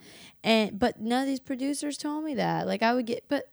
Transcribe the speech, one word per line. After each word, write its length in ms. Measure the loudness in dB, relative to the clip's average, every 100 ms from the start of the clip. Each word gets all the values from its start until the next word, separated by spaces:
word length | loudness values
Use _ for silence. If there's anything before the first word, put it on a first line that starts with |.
| -20 -20 -20 _
And, 360 | 2 4 2 2
but 220 | 0 0
none 200 | -2 0
of 40 | 0
these 140 | -2
producers 560 | -4 -4 -2 -2 -4 -4
told 260 | -4 -4
me 120 | -4 0
that. 300 | 0 0 0
Like, 160 | 2
I 120 | 2
would 120 | 2 0
get, 180 | -4 -2
but 220 | -4 -4